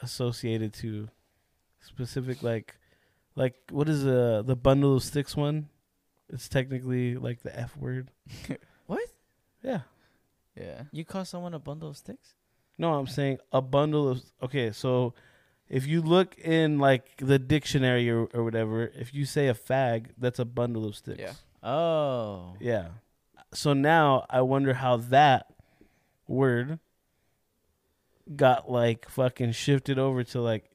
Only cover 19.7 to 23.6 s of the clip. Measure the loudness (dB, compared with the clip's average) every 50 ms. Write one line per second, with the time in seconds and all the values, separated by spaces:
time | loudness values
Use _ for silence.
19.7 | 0 0 0 0 0 -2 -4 -8 -10 -4 -4 -4 -2 -2 -6 -4 -2 -2 -2 -2
20.7 | -2 -4 -6 -6 -8 -10 -12 -14 -12 -10 -12 -12 -14 -16 -20 _ _ _ -8 -4
21.7 | -2 0 0 0 0 0 0 0 -2 -2 -4 -6 -8 -10 -12 -14 -14 -8 -4 -2
22.7 | -2 -2 -2 -6 -14 -18 _ _ _ _ _ _ _ -20 -20 _ -10 -4